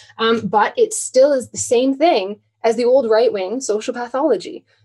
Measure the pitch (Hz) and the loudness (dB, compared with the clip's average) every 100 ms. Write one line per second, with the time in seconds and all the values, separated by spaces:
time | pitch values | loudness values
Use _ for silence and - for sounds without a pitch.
0 | - - 226 233 196 214 220 240 226 - | -18 -4 -2 0 0 0 0 0 -2 -2
1 | - 254 277 277 214 185 - 240 262 269 | -4 2 4 2 -4 -8 -2 0 0 2
2 | 320 277 190 208 _ _ 226 226 240 262 | 2 2 -2 -10 _ _ -2 0 2 2
3 | 226 220 240 202 185 240 269 208 226 240 | 2 2 2 0 -6 -6 -4 -4 -4 -8
4 | 240 262 302 196 - - _ _ | -6 -2 0 0 -4 -16 _ _